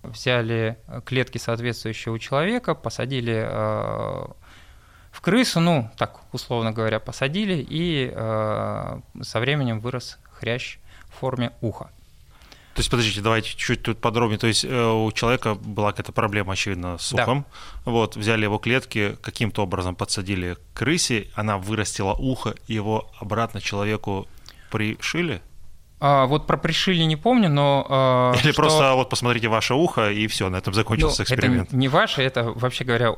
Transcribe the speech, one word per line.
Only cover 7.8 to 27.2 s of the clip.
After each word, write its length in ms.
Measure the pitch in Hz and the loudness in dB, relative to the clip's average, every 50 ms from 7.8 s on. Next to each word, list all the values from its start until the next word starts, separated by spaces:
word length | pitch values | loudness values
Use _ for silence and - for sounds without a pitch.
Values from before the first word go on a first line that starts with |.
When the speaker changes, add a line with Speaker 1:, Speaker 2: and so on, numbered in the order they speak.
| 170 180 160 143 127 123 | -2 0 0 0 -2 -2
Speaker 1:
э, 880 | - - 110 110 110 107 107 107 104 104 107 104 104 104 92 90 - 92 - - - 95 | -4 -4 -4 -2 -2 0 0 0 -2 -2 -2 -2 -4 -4 -6 -6 -8 -10 -12 -16 -16 -14
со 180 | 101 - - 110 | -14 -4 -2 -2
временем 400 | 117 131 147 151 135 120 113 107 | 0 0 0 0 0 -2 -2 -2
вырос 380 | 110 123 127 123 - - - - - - - - | -4 -6 -6 -6 -8 -10 -16 -18 -20 -20 -16 -8
хрящ 380 | - 113 117 123 - - - - - - - - - - | -4 -4 -4 -4 -6 -10 -12 -16 -18 -20 -20 -20 -20 -20
в 120 | - - | -12 -6
форме 300 | - 131 127 123 120 117 - - | -6 -4 -2 -2 -4 -4 -4 -4
уха. 300 | - 110 - - - - - - - - - - - - - - - - - - - - - | -4 -4 -4 -6 -12 -16 -18 -20 -20 -20 -20 -20 -20 -20 -20 -20 -20 -20 -20 -20 -20 -8 -4
Speaker 2:
То 60 | - | -2
есть, 100 | - - | 0 0
подождите, 300 | - 120 117 107 95 104 | 2 2 2 2 0 0
давайте 300 | 101 113 113 110 107 - - | 2 2 2 2 0 -4 -8
чуть 280 | - - - 123 - | -6 -2 -2 -2 0
тут 160 | - 120 110 - | 0 -4 -4 0
подробнее. 380 | - 120 107 117 120 110 107 101 | 0 0 2 2 2 2 2 2
То 80 | - | 2
есть, 180 | 117 104 - - | 2 2 2 0
э, 220 | 127 131 123 117 113 | 0 0 2 2 2
у 200 | 113 110 110 107 | 2 2 0 0
человека 420 | - - - 113 127 123 - 113 107 | 0 0 2 2 2 2 0 -2 -2
была 360 | 98 - 107 104 104 104 104 | -2 -6 -8 -2 0 0 0
какая-то 200 | 101 - 101 - | 0 -2 -8 -4
проблема, 420 | - - 110 107 101 104 98 95 95 | -2 0 0 0 0 -2 -2 -2 -2
очевидно, 420 | 92 - 101 95 87 87 90 87 85 | -2 -2 -2 -4 -4 -4 -6 -6 -6
с 140 | - - | -6 0
Speaker 1:
Да. 100 | 123 120 | 2 2
Speaker 2:
ухом. 220 | 120 110 127 143 139 - - - - - - - - | 4 4 2 0 0 -6 -14 -18 -16 -14 -14 -8 -4
Вот, 320 | 131 117 117 110 104 - | 0 2 2 2 0 -2
взяли 280 | 110 104 110 113 110 107 | -2 0 0 2 2 2
его 120 | 104 104 107 | 0 0 0
клетки, 580 | - 113 123 135 - - - 113 104 101 - - | 0 0 0 0 0 -2 -2 -2 -2 -2 -2 -6
каким-то 400 | - - - - 120 101 - - | -10 -10 -4 -2 -2 -2 0 -2
образом 320 | 104 90 98 87 87 90 87 | -2 -2 -2 -2 -2 -4 -4
подсадили 600 | - 98 - - 110 92 95 101 92 90 87 87 | -4 -4 -4 -4 -4 -2 -4 -4 -2 -2 -4 -6
к 240 | - - - - - | -8 -12 -16 -6 -2
крысе, 500 | - 139 170 175 - - 123 107 92 - - | 0 0 2 2 2 0 0 -2 -2 -4 -6
она 220 | - 107 107 104 98 | -4 -2 0 -2 -2
вырастила 560 | 92 101 110 107 101 - - - 101 95 104 | -2 -2 -2 -2 -2 -2 -2 -2 0 0 0
ухо, 400 | - 135 131 131 - - 110 - - - | 0 0 -2 -2 -2 -4 -6 -6 -6 -8
его 440 | - 113 107 101 107 110 107 - - - - | -4 -4 -2 0 0 0 -2 -2 -6 -14 -12
обратно 400 | 107 101 104 110 117 110 - 101 | -6 -4 0 0 0 -2 -4 -6
человеку 680 | - - 104 101 101 104 107 104 - 107 98 95 - - - - - - - - - - | -6 -4 -2 -2 0 0 -2 -2 -2 -4 -4 -4 -6 -10 -16 -20 -20 -20 -20 -20 -14 -6
пришили? 720 | - 107 107 107 110 - - - - 160 175 165 113 82 - - - - - - - - - - - - 151 | -4 -2 -2 -2 -4 -4 -6 -4 -2 -2 -2 -2 -4 -6 -10 -16 -20 -16 -16 -16 -16 -18 -20 -20 -8 0 2
Speaker 1:
А, 200 | 143 143 139 131 | 4 6 6 4
вот 200 | 127 147 151 - | 4 2 0 2
про 100 | - 160 | 0 -2
пришили 460 | 151 - 165 160 - - 196 185 165 165 | 0 0 -2 0 0 0 2 2 4 4
не 120 | 156 156 | 2 2
помню, 320 | 147 | 2